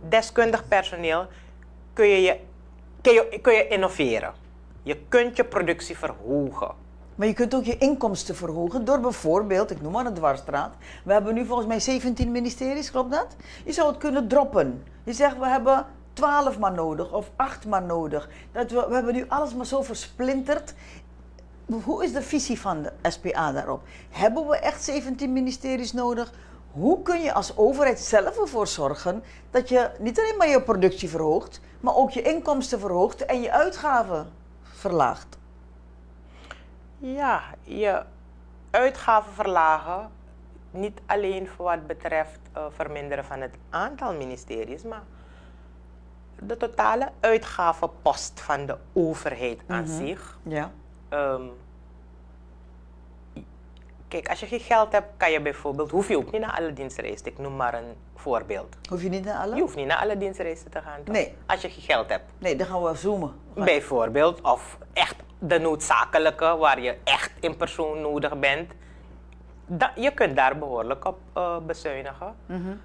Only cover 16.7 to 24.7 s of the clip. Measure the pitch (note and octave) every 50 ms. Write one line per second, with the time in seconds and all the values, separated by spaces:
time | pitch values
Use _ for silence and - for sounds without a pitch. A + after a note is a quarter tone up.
16.7 | F#3 F3 D#3+ D#3+ D#3 D3 - D3 D#3+ G#3 G3+ - - - C4+ C4+ - - - G#3+
17.7 | G#3 F#3+ F3+ F3 E3+ E3+ D#3+ D#3 C#3+ D3 D3 - - - - - - A#3 A#3 -
18.7 | A3 B3 A#3+ - A#3 B3+ B3 A#3 A#3 B3 B3+ - C4 C#4+ D4+ C#4 A#3 B3 A3 -
19.7 | C4+ C4+ C4+ C4 A3+ - - - - - B3 B3+ C4+ C4+ C4 C4+ D4 D#4 D4+ -
20.7 | - - - - - - - - - - - - - - - - - - - -
21.7 | A3+ A3+ F#3+ G#3 D#4 G4+ - E4 A#3 C#4+ B3+ - - D4 - - B3 - - G3
22.7 | F3+ D#3 D3 - - - - E3 E3+ - - F3+ - - E3 D3 C3+ C#3 - -
23.7 | C3+ C3+ - - - - - - - - F#3+ A3 A3+ D#4+ D#4+ D4 D4+ - - D4